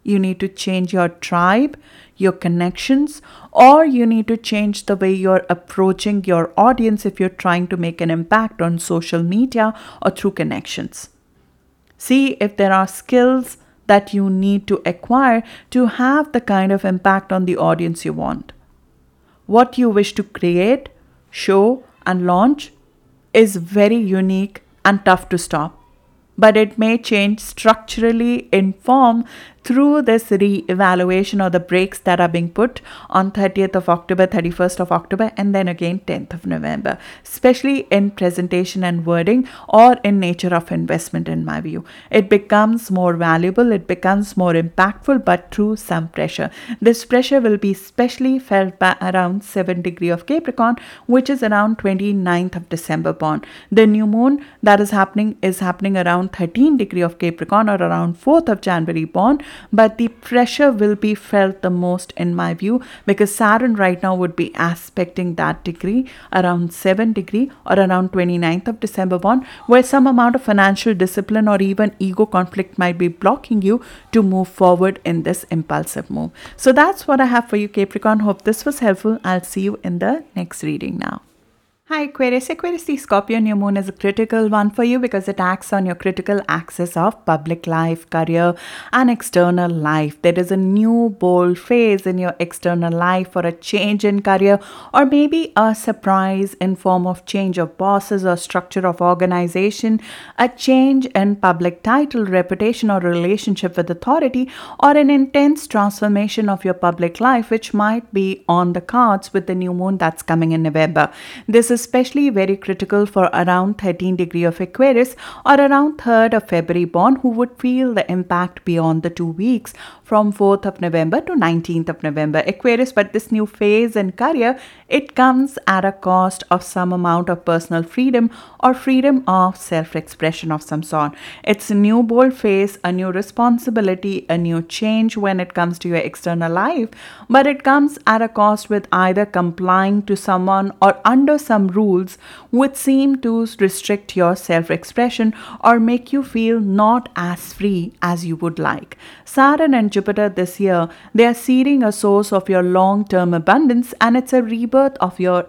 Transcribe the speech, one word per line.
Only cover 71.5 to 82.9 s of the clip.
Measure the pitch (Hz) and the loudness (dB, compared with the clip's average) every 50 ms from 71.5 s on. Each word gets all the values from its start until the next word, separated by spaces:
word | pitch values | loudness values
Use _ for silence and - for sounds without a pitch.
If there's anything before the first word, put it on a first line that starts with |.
| 202 190 | 2 2
even | 196 196 196 196 214 208 - - | 0 0 0 0 0 -2 -2 -4
ego | 190 190 185 185 214 | -4 -4 0 0 0
conflict | 214 - 185 185 175 - 196 185 - - - | 0 0 -2 -2 -2 -4 -6 -8 -6 -4 -2
might | 180 180 175 170 | -2 -2 0 -2
be | 180 175 | -2 -2
blocking | 170 - - 190 240 285 - - 240 214 | -2 0 0 0 0 0 -2 -2 -2 0
you | 185 190 220 247 - - - - - _ | 2 2 0 0 -2 -8 -18 -20 -12 _
to | - 226 208 | 0 2 2
move | 190 190 190 185 180 | 2 2 0 -2 -4
forward | - - 190 180 180 175 185 190 190 - - | 0 2 4 4 6 4 2 0 -2 -2 -4
in | - 170 165 | -4 -2 -2
this | 160 165 185 175 - - | -2 -4 -4 -6 -6 -6
impulsive | 170 165 156 - 151 151 156 - - - - - | -4 -4 -4 -4 -4 -6 -6 -6 -8 -10 -10 -8
move. | - 147 156 160 - - - - - - | -8 -8 -8 -8 -12 -16 -20 -20 -16 0
So | - 262 | 2 4
that's | 262 240 294 349 392 - - - | 4 6 4 2 2 -2 -2 0
what | 285 254 | 2 2
I | 262 | 2
have | 247 240 240 240 247 | 2 2 0 -2 -2
for | - 214 | -4 -4
you, | 208 202 | -4 -4
Capricorn. | - 208 196 196 - 208 - 220 214 214 | -2 -4 -4 -4 -4 -2 0 0 0 2
Hope | 208 208 196 - | 0 0 -2 -2
this | - 208 220 - - | -2 -4 -4 -2 -4
was | 294 277 - | -6 -4 -2
helpful. | 247 214 190 180 - 214 226 220 - | 0 0 0 0 0 -2 -2 -2 -2
I'll | 185 185 185 175 | -2 -4 -4 -4
see | - - 196 | -6 -6 -6
you | 190 202 208 - - | -4 -4 -6 -6 -6
in | 180 175 175 | -6 -6 -4
the | 180 202 262 320 311 - _ | -2 -2 -2 -4 -6 -10 _
next | 196 180 170 - - - | -10 -10 -10 -12 -10 -8
reading | 151 151 - - 135 - - | -8 -6 -6 -8 -8 -8 -8
now. | - 50 50 - - _ _ _ _ _ _ _ _ _ _ _ _ _ | -8 -8 -10 -12 -14 _ _ _ _ _ _ _ _ _ _ _ _ _
Hi | 311 311 294 | -6 -6 -6
Aquarius. | 285 285 - 269 247 247 254 262 - | -6 -4 -4 -2 -2 0 -2 -4 -6
Aquarius, | 339 - - 349 349 330 339 | -8 -8 -6 -6 -6 -6 -6
the | - | -6